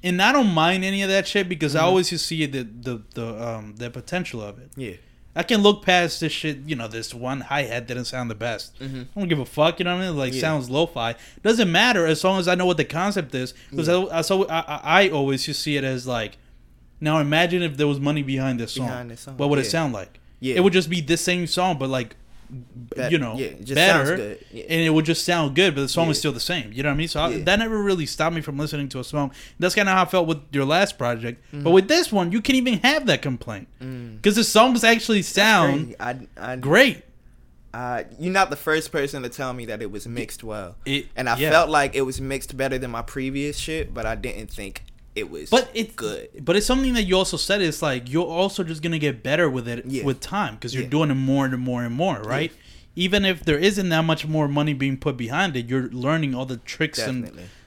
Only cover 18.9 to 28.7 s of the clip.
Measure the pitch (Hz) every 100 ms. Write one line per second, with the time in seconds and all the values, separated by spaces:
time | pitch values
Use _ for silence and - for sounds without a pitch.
18.9 | 127 120 117 - 131 143 143 113 165 151
19.9 | 110 92 - - - 127 127 190 180 156
20.9 | 175 143 165 - 180 170 - 185 160 135
21.9 | 131 113 - - - - 135 120 123 120
22.9 | - 123 165 123 117 117 69 113 139 180
23.9 | 175 139 175 104 104 - 113 - 165 160
24.9 | 156 156 160 - 175 147 139 190 139 139
25.9 | - 165 143 151 123 - 175 107 110 143
26.9 | 139 160 147 165 160 151 208 226 220 202
27.9 | 185 147 - 160 170 151 139 151